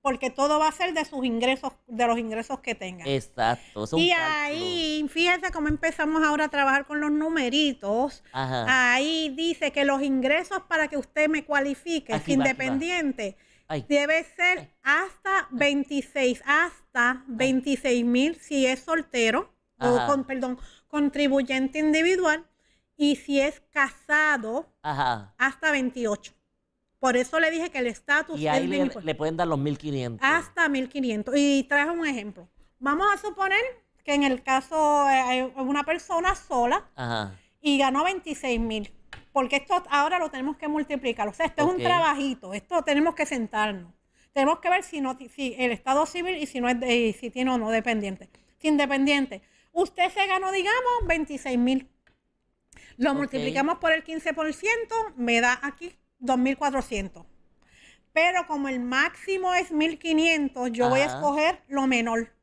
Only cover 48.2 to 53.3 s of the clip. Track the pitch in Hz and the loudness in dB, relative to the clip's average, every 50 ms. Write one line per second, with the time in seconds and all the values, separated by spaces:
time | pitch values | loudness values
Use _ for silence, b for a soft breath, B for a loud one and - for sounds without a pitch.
48.2 | - _ b b b b b b - 311 302 285 285 254 277 269 269 277 294 285 | -16 _ b b b b b b 0 0 2 2 2 0 2 2 2 2 4 2
49.2 | 277 262 214 190 b b b b b b _ 339 370 - _ - 359 370 370 415 | 0 -2 -6 -16 b b b b b b _ -2 -2 -2 _ -2 -2 0 0 -2
50.2 | 392 392 370 381 381 381 381 392 359 403 440 508 508 494 494 480 - 330 330 330 | 0 0 0 0 0 0 -2 0 0 2 0 0 2 0 0 0 0 0 0 -2
51.2 | 311 - 294 262 - 277 254 240 240 247 269 262 262 _ _ _ _ _ _ _ | -2 -6 -8 -8 -6 -2 0 0 2 2 0 0 -4 _ _ _ _ _ _ _
52.2 | _ _ _ _ _ _ _ _ _ _ - B B B B B 240 294 277 277 | _ _ _ _ _ _ _ _ _ _ -20 B B B B B 0 0 2 0
53.2 | 285 - | -2 -4